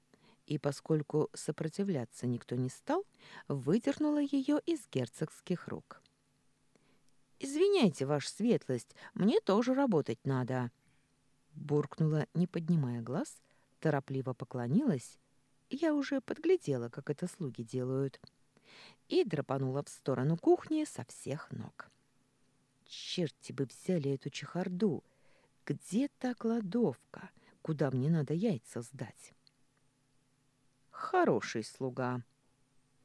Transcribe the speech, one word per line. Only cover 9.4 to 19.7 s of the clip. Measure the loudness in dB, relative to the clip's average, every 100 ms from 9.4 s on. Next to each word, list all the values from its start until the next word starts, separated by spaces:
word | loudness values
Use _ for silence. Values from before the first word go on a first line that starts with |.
тоже | 4 4 4
работать | 2 4 4 2 -2
надо», | 0 0 0 0 -2 _ _ _ _ _ _ _ _
буркнула, | -12 0 0 0 0 2 2 0
не | 0 -2
поднимая | -2 0 2 2 -2
глаз, | -4 -4 -4 -8 _ _ _ _
торопливо | 0 0 -2 -6 -4
поклонилась, | -6 -6 -4 2 2 4 0 -2 -20 _ _ _ _ -10
я | -2 2
уже | 2 0 -2
подглядела, | -4 -4 2 2 2 -2 -2
как | -8 -6
это | -4 -4
слуги | -6 -8 -6
делают, | -6 -4 -2 0 -2 -6 -20 _ _ _ _ -20 -20 -20 -2
и | 0
драпанула | 2 0 0 0 0